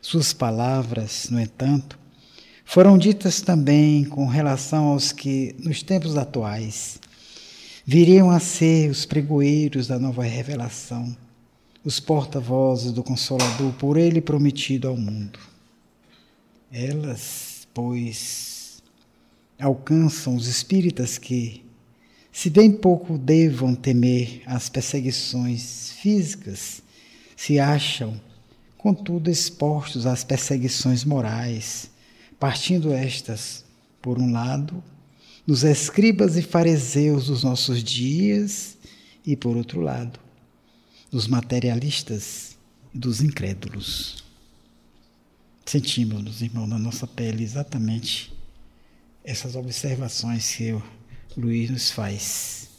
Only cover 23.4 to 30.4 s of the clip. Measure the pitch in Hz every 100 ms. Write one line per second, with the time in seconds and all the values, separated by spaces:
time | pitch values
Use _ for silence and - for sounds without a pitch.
23.4 | 165 127 131 123 135 123 120 123 120 -
24.4 | - 123 - - - 143 131 123 - 127
25.4 | 123 117 - - - - 202 208 160 -
26.4 | - 95 - - _ _ - - _ -
27.4 | - 147 139 147 - - 113 110 - -
28.4 | _ _ _ _ 208 196 196 170 160 170
29.4 | - - 147 151 139 127 120 123 - 135